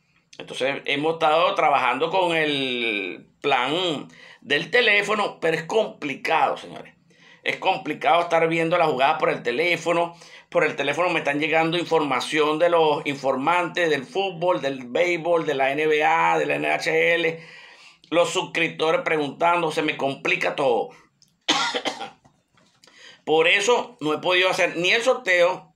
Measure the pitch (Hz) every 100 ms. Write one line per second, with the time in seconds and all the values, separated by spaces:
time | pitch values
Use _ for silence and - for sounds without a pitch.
0 | _ _ _ - - - 127 135 - 139
1 | 156 165 160 160 185 190 156 139 123 127
2 | 165 190 175 165 151 143 131 123 117 104
3 | 92 - - _ 139 135 123 160 185 139
4 | 165 - - - - 143 165 240 226 208
5 | 202 208 196 - 165 160 - 220 208 -
6 | 147 135 - 160 127 - 90 - - _
7 | _ _ - - - - 180 185 147 151
8 | 139 170 170 165 160 165 165 175 160 127
9 | 135 156 151 139 120 120 175 170 247 170
10 | 170 - - - - 175 156 - 139 143
11 | 180 165 147 147 151 160 165 170 160 160
12 | 147 127 117 156 151 156 170 170 156 147
13 | 147 139 131 127 143 175 170 165 170 143
14 | 123 - 196 170 180 170 135 135 123 127
15 | 175 175 160 170 151 139 135 139 156 151
16 | 156 165 170 165 147 143 151 151 165 160
17 | 170 170 165 160 - - - - - _
18 | - 160 170 180 - - 165 - 160 170
19 | 175 160 143 127 170 175 165 156 151 143
20 | 135 135 - 180 - - 139 113 - -
21 | _ _ _ _ - - - - - -
22 | - - _ _ _ _ _ _ - -
23 | - - - 160 165 202 202 226 - -
24 | 147 151 160 180 185 175 170 143 180 226
25 | 240 247 - 180 175 180 -